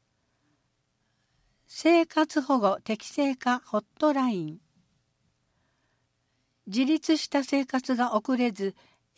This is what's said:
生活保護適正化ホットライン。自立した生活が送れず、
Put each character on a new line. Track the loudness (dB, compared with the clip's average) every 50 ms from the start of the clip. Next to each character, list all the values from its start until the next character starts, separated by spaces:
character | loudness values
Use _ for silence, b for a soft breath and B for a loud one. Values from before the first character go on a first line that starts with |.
| _ _ _ _ _ _ _ _ _ _ _ _ _ _ _ _ _ _ _ _ _ _ _ _ _ _ _ _ _ _ _ _ _ _
生 | -8 0 4 4 6 6 4
活 | 2 0 0 0 0 0 -2
保 | 0 0 2 2
護 | 2 2 2 0
適 | -4 -6 -8 -8 -8 -6
正 | -4 -2 -2 -2 -2
化 | -2 -2 -2 -2 -2 -4
ホ | -4 -6 -6
ッ | -6 _ _ -2
ト | 0 0
ラ | 2 2 0 0
イ | -2 -2 -4
ン。 | -6 -10 -12 _ _ _ _ _ _ _ _ _ _ _ _ _ _ _ _ _ _ _ _ _ _ _ _ _ _ _ _ _ _ _ _ _ _ _ _ _ _ _ _ _
自 | -6 -2 0 0
立 | 2 0 0 0 0 0
し | 0 0 -2
た | -2 -2 -2
生 | 0 -2 -2 -2
活 | -2 -4 -4 -2 -2 -2
が | 0 0 0 0
送 | 0 0 0 0
れ | 0 0 -2
ず、 | -2 -4 -6 -6 b b b b b b b _ _